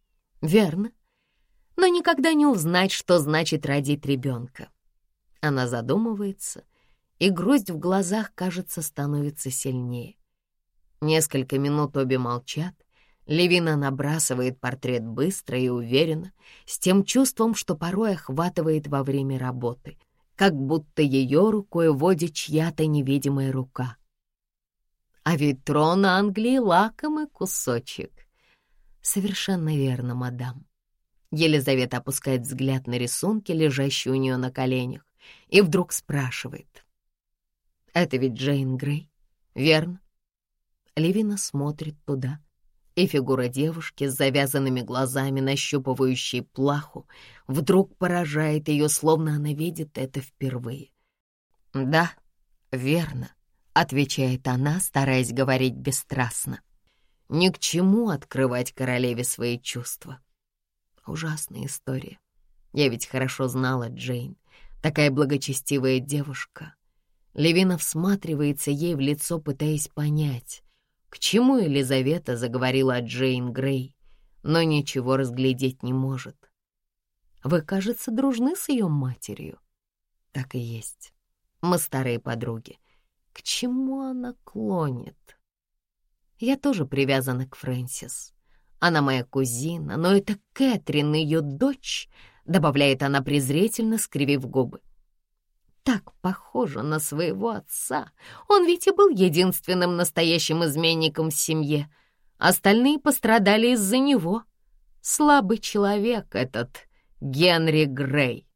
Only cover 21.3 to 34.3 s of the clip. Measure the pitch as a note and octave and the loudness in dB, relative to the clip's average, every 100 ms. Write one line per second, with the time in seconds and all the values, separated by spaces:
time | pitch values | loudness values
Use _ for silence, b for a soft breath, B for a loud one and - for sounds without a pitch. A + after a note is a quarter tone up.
21.3 | D3 G#3+ G#3 G3+ E3+ E3 C3+ E3+ E3+ E3 | 4 4 2 -2 2 2 4 4 2 0
22.3 | - - D#3 E3 D3+ D#3 D3 C3+ C#3 C#3 | -6 -2 0 0 0 0 2 2 0 0
23.3 | C#3 C3+ C3 C3 - B2+ - _ _ _ | 0 -2 -4 -6 -8 -8 -10 _ _ _
24.3 | _ _ _ _ _ _ _ _ _ D3+ | _ _ _ _ _ _ _ _ _ -2
25.3 | D#3+ D3 C3 - D3 D#3 F#3 G3 F#3 G#3 | 2 2 0 0 2 4 4 4 4 2
26.3 | G3+ A#3 C4 G#3+ F3 A3 - D4+ D4+ D4 | 0 2 2 4 4 4 -2 -4 -4 -6
27.3 | - F#3+ - - A#2+ - - - - _ | -6 -6 -4 -2 -4 -4 -12 -14 -16 _
28.3 | _ _ _ _ _ _ _ - G3+ G3 | _ _ _ _ _ _ _ -4 -2 -2
29.3 | F#3 - F#3 D#3 D3 C3+ B2 B2+ B2 B2 | -2 -2 0 0 0 0 0 -4 -4 -6
30.3 | B2 B2 B2 - _ _ _ _ _ _ | -6 -10 -12 -18 _ _ _ _ _ _
31.3 | D#3 D#3+ D3+ C3+ C3 B2+ B2 - - C#3 | 0 4 4 2 2 0 -4 -6 -6 -2
32.3 | C3 A#2+ B2+ C3+ C3 B2+ B2 A#2+ - F#3 | -2 -2 -4 -2 -2 -4 -4 -4 -2 -2
33.3 | A3 - D#3+ D#3 C3+ C3+ C3+ B2+ C3+ C3 | -2 -2 2 2 2 0 -2 -2 0 0